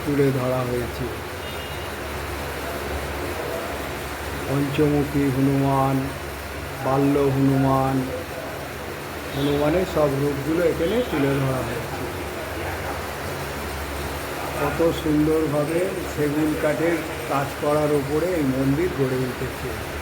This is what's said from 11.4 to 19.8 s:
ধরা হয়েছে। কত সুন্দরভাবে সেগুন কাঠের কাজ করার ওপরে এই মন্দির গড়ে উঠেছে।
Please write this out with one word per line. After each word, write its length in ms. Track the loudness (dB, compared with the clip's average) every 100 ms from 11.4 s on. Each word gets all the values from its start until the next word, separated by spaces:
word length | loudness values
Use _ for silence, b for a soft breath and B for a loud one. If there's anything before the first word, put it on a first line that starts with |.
ধরা 200 | 2 0 -2
হয়েছে। 360 | -4 -4 -6 -6 -6 -6 -6 -6 -6 -4 -4 -6 -6 -6 -6 -6 -6 -6 -6 -6 -6 -6 -6 -6 -6 -6 -6 -6 -2
কত 200 | -2 2 2 2
সুন্দরভাবে 760 | 2 4 4 4 2 2 2 2 0 -2 -4
সেগুন 380 | 0 0 2 0 2
কাঠের 360 | 0 2 2 0 -2 -6 -2
কাজ 180 | -2 -2 -2
করার 300 | 2 4 4
ওপরে 360 | 2 2 0 2
এই 180 | 2 2 2
মন্দির 340 | 2 4 2 2
গড়ে 180 | 0 2 -2
উঠেছে। 640 | -2 -6 -4 -6 -6